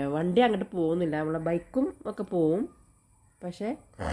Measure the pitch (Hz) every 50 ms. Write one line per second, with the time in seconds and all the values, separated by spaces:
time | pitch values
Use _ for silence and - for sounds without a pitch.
0 | 139 139 143 151 165 180 180 226 247 240 214 190 196 - - 180 165 160 165 180
1 | 175 160 147 151 156 156 160 165 160 165 170 175 - - - 254 262 381 - -
2 | - - 202 - 196 - 202 175 160 156 160 196 269 349 - - - _ _ _
3 | _ _ _ _ _ _ _ _ - 180 175 - 202 220 277 - - - - -
4 | - -